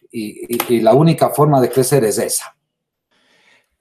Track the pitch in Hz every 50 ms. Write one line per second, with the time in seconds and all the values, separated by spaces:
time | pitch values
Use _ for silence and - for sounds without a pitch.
0 | _ _ - 117 107 104 - - - - 120 117 - - 120 113 110 110 117 139
1 | 160 165 156 - 165 - - 139 147 151 143 135 123 - - 135 131 - 147 135
2 | 113 104 95 110 107 - - - - - - _ _ _ _ _ _ _ _ _
3 | _ _ _ _ _ _ _ _ _ _ _ _ _ _ _ _